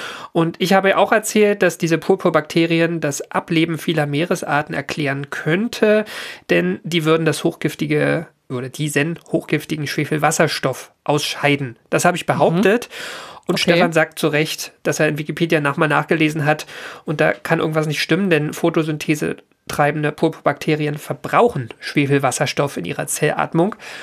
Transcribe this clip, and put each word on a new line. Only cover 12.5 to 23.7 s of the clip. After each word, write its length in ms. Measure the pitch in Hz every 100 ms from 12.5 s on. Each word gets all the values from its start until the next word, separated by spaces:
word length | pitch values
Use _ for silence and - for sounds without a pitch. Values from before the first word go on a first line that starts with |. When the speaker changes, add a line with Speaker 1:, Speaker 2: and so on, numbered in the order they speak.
| 170 190 233 - - - - - - -
Speaker 1:
Und 80 |
Speaker 2:
Okay. 80 | 170 -
Speaker 1:
Stefan 200 | 170 175
sagt 260 | 160 160 -
zu 100 | 160
Recht, 440 | 147 156 - - _
dass 160 | - 147
er 80 | 156
in 100 | 151
Wikipedia 420 | 151 151 165 160
nach-, 160 | 143 143
mal 120 | 156
nachgelesen 560 | 147 151 165 156 156
hat 220 | 147 156 - - - -
und 160 | - 151
da 120 | 156
kann 260 | - - 165
irgendwas 280 | 165 156 156
nicht 140 | 143
stimmen, 300 | - 165 202
denn 220 | 156 151
Photosynthese 840 | 185 170 165 156 151 - 151 160 - _ _ -
treibende 460 | - 147 151 151
Purpurbakterien 880 | - 160 156 151 147 - 151 147 147
verbrauchen 680 | - 139 - 156 233 156 117 -
Schwefelwasserstoff 960 | - 156 139 139 131 - 139 - 143 -
in 80 |
ihrer 220 | 170 147 147
Zellatmung. 680 | - 151 156 151 160 185